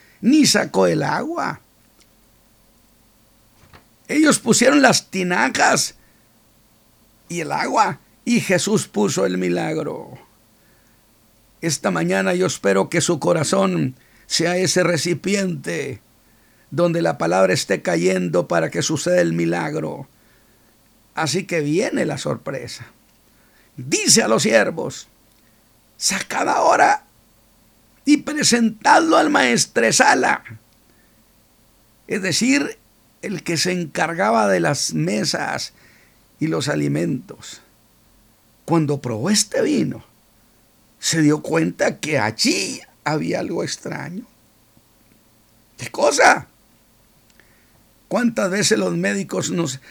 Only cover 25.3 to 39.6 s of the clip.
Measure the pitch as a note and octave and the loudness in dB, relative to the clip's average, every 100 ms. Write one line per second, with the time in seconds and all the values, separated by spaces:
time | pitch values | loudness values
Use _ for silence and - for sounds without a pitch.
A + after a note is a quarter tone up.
25.3 | _ _ _ _ _ _ - - - - | _ _ _ _ _ _ -6 -4 -4 -4
26.3 | G3+ - - - - - - - _ _ | -4 -2 2 4 6 4 2 -4 _ _
27.3 | _ _ _ _ _ _ _ - D4 - | _ _ _ _ _ _ _ 2 2 2
28.3 | D4+ B3+ A#3+ A3+ - - E4 D#4+ - - | -2 0 2 0 0 4 4 6 4 4
29.3 | D4 B3+ A#3 - - D#3 - - C4 - | 2 2 2 0 0 2 2 2 2 2
30.3 | - - A2 _ _ _ _ _ _ _ | -2 -6 -20 _ _ _ _ _ _ _
31.3 | _ _ _ _ _ _ _ - G3 F#3+ | _ _ _ _ _ _ _ -8 -4 -2
32.3 | - A#3+ C#4 - - _ _ _ _ F3+ | 0 2 2 0 -8 _ _ _ _ -8
33.3 | F#3 - E3 F3+ F3+ D#3+ F3+ D#3+ E3+ G#3 | -8 -4 -2 -2 -2 -4 -4 -2 0 2
34.3 | A3+ G#3 F#3 D#3+ C#3 - D#3 E3 G#3+ E3 | 2 2 2 0 -2 -2 -2 -2 -2 -2
35.3 | E3 D3 C#3 - - _ _ _ _ _ | -4 -4 -6 -8 -16 _ _ _ _ _
36.3 | - D#3+ D#3+ A#2+ D3+ C#3+ D3 E3+ - - | -6 -4 -2 -2 -2 0 0 -2 -4 -8
37.3 | - - - _ _ _ _ _ _ _ | -18 -20 -20 _ _ _ _ _ _ _
38.3 | _ _ _ - E3 D3 C#3+ A#2+ A2 D#3 | _ _ _ 0 2 2 -2 -4 -4 0
39.3 | G#3 - - | 0 0 0